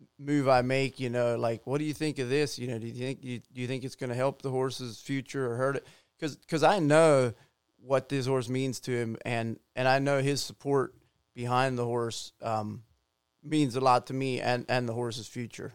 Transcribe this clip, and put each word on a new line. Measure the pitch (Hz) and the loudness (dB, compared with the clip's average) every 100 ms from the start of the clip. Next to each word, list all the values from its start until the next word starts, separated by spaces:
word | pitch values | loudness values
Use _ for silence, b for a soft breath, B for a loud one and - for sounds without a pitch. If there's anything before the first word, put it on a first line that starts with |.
| - - | -20 -12
move | 143 147 135 | 0 2 6
I | 127 | 4
make, | 127 135 135 - | 4 2 0 -2
you | 127 | -4
know, | 120 120 117 | 0 0 0
like, | 117 113 - | -2 -2 -4
"What | 143 | -2
do | 151 | -2
you | |
think | 139 156 139 | -2 -4 -4
of | 123 | -2
this? | 143 143 - | 0 0 -4
You | 123 | -6
know, | 113 | -6
do | 117 | -8
you | |
think, | 120 131 135 | -8 -8 -8
you, | 131 123 | -10 -10
do | - 123 | -10 -8
you | 123 | -6
think | 131 127 | -6 -8
it's | - | -8
gonna | 127 120 | -6 -2
help | 135 131 | -2 -2
the | 139 | -4
horse's | 131 131 123 123 107 | -2 -2 -4 -10 -12
future | - 135 120 139 127 | -6 -6 -4 -4 -4
or | 117 | 0
hurt | 131 139 | -2 -2
it?" | b b b _ | b b b _
'Cause, | 156 - - | -8 -8 -6
'cause | 160 | 2
I | 156 202 | 4 4
know | 147 156 165 135 123 110 b _ _ _ | 6 8 8 6 4 -2 b _ _ _
what | 123 131 127 | 0 0 0
this | 139 127 | -2 0
horse | 131 113 | 0 0
means | 127 135 120 | -2 -2 -4
to | - 120 | -4 -2
him, | 117 110 - | -2 -6 -4
and, | 117 113 110 _ - | -2 -2 -6 _ -2
and | 131 | 2
I | 135 | 4
know | 139 139 | 4 2
his | 135 139 | 0 -2
support | - - 143 139 123 - _ _ _ | -4 -8 0 0 0 -6 _ _ _
behind | 123 120 123 131 123 | -8 0 2 2 0
the | 120 | -2
horse, | 120 117 - - - | -2 -2 -6 -12 -10
um, | 120 110 107 107 - _ _ _ _ _ | -4 -2 -4 -8 -16 _ _ _ _ _
means | 147 151 139 120 | -2 0 0 2
a | |
lot | 131 123 - | 4 4 2
to | |
me | 131 135 123 | -4 -2 -2
and, | 120 123 - | 0 -2 0
and | 123 123 | 0 0
the | |
horse's | 113 120 117 107 | -4 -4 -6 -10
future. | 127 117 - - | -10 -10 -10 -14